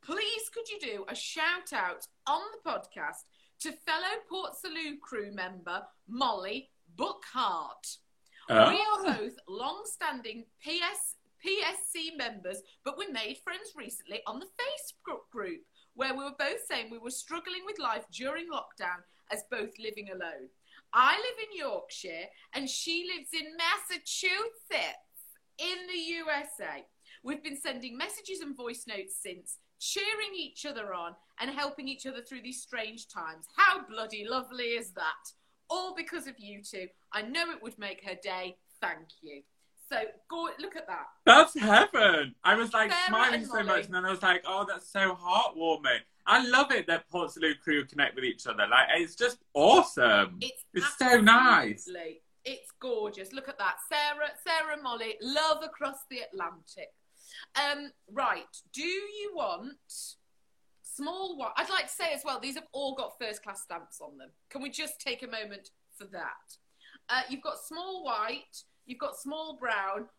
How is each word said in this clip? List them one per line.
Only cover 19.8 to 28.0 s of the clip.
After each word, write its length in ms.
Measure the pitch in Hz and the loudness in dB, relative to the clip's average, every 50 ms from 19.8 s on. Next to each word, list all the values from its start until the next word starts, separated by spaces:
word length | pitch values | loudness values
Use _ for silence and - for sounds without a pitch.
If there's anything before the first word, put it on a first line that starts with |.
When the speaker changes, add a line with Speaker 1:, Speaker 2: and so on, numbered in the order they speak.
| 220 220 214 208 202 202 | -10 -10 -8 -8 -10 -12
Speaker 1:
alone. 400 | 190 185 180 165 156 135 131 131 _ _ _ _ - - _ _ - | -10 -10 -10 -10 -10 -12 -14 -18 _ _ _ _ -20 -20 _ _ 4
I 240 | 226 254 277 320 403 | 6 8 8 6 4
live 300 | 440 508 480 453 440 427 | 2 -4 -4 -6 -10 -10
in 80 | 415 359 | -8 -6
Yorkshire 720 | 302 269 208 180 - - - - - 185 165 165 175 - - - - _ - | -6 -4 -4 -6 -6 -8 -14 -12 -10 -10 -10 -10 -10 -12 -14 -20 -20 _ -8
and 160 | 262 277 262 | -8 -6 -4
she 360 | - - - 330 330 339 349 359 359 | -6 -6 -4 -2 -2 -2 -2 -4 -6
lives 160 | 339 277 - - | -8 -8 -8 -8
in 240 | 330 302 311 320 330 | -8 -8 -8 -6 -2
Massachusetts 1800 | 330 330 381 415 - - 359 339 - - - - - 370 359 392 440 466 453 - - - 403 277 185 156 - - - _ _ - - - - _ _ _ _ - | 0 0 2 0 -2 -6 -6 -8 -6 -6 -6 -2 0 0 0 0 -2 -4 -6 -12 -12 -4 -2 -2 -2 -2 -6 -10 -16 _ _ -20 -20 -20 -20 _ _ _ _ -8
in 260 | 302 349 359 359 359 359 | -6 -6 -4 -6 -8 -8
the 120 | 359 349 | -8 -8
U 300 | 330 320 339 330 330 311 | -6 -6 -6 -6 -4 -2
S 300 | 302 285 294 285 - - | -4 -4 -4 -8 -12 -12
A. 240 | 196 160 147 143 - _ _ _ _ - - - _ | -10 -10 -10 -12 -14 _ _ _ _ -20 -20 -16 _
We've 200 | 240 294 294 - | -8 -8 -8 -8
been 160 | 220 - 285 | -12 -10 -8
sending 380 | - 339 269 247 240 254 233 | -6 -6 -6 -6 -8 -12 -8
messages 420 | 247 | -8